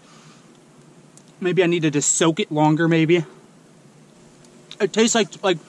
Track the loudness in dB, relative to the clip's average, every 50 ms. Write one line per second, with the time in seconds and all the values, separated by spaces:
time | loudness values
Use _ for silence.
0 | -20 -20 -20 -20 -20 -20 -20 -20 -20 -20 -20 -20 _ _ _ -20 -20 -20 -20 -20
1 | -20 -20 -20 -20 -20 -20 -12 -8 -6 -2 0 0 2 2 0 0 0 -2 -2 -2
2 | -2 -2 0 0 0 0 0 -2 -4 -4 0 2 2 2 2 2 2 2 2 2
3 | 2 2 2 0 0 -4 -12 -20 -20 -20 -20 -20 -20 -20 -20 -20 -20 -20 -20 -20
4 | -20 -20 -20 -20 -20 -20 -20 -20 -20 -20 -20 -20 -20 -18 -8 -6 -6 -2 0 0
5 | 0 2 2 0 -2 -4 -6 -6 -4 -4 -4 -4 -8